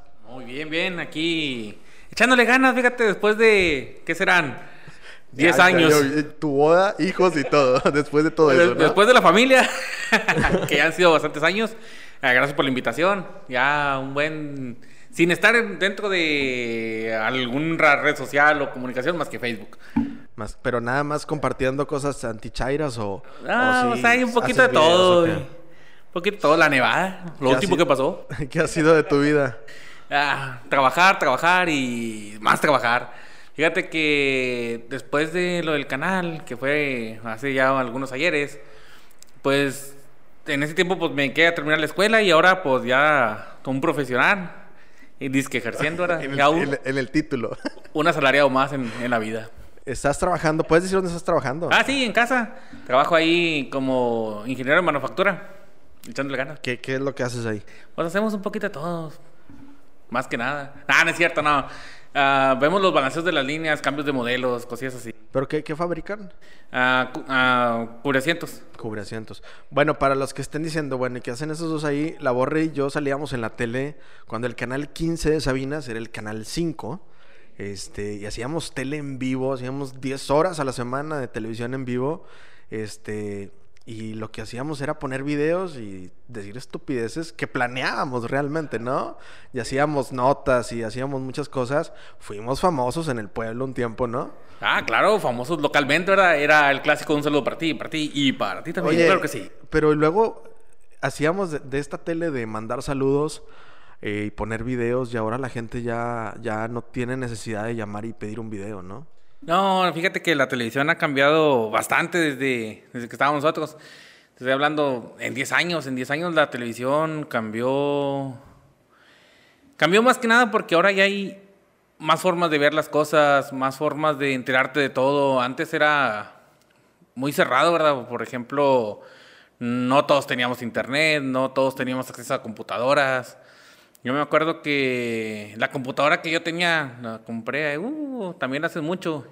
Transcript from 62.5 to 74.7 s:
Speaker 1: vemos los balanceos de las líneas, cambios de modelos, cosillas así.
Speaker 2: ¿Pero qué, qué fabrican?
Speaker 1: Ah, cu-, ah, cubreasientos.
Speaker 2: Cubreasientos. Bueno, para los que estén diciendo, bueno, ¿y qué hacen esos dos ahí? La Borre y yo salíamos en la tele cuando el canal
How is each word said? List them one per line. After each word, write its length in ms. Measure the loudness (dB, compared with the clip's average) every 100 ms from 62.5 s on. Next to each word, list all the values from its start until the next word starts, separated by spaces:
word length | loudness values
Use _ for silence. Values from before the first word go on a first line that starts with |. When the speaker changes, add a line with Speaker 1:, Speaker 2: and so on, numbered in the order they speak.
| 4
Speaker 1:
vemos 200 | 4 4
los 120 | 4
balanceos 300 | 4 2 0
de 80 | 0
las 120 | 0
líneas, 360 | 0 -2 -2 -2
cambios 240 | -2 -2 -2
de 60 |
modelos, 520 | -2 -2 -2 -2 -2 -6
cosillas 280 | -8 -8
así. 200 | -8 -12 -12 -6
Speaker 2:
¿Pero 160 | -4 -2
qué, 160 | -4
qué 140 | -4 -6
fabrican? 560 | -4 -4 -6 -10 -12 -14 -16 -16 -6
Speaker 1:
Ah, 380 | 2 4 4 0
cu-, 120 | -4 -2
ah, 580 | 2 4 4 4 0 -4 -4
cubreasientos. 600 | 0 2 2 -2 -4 -12 -16 -12
Speaker 2:
Cubreasientos. 640 | -10 -8 -8 -10 -12 -14 -16 -16 -2
Bueno, 280 | 2 2 4
para 160 | 2
los 180 | 2 -2
que 60 | -6
estén 200 | -8 -6
diciendo, 340 | -4 -4 -4 -2
bueno, 200 | -4 -4
¿y 20 |
qué 80 | -8
hacen 200 | -6 -6
esos 200 | -4 -4
dos 140 | -2
ahí? 300 | -2 -2 -2 -2
La 100 | 0
Borre 340 | 0 2 0
y 80 | 0
yo 160 | 0 -2
salíamos 420 | -2 -2 -2 -4
en 60 | -4
la 80 | -4
tele 460 | -4 -4 -4 -6 -8 -16 -16 -10
cuando 200 | -6 -6
el 80 |
canal 360 | -6 -6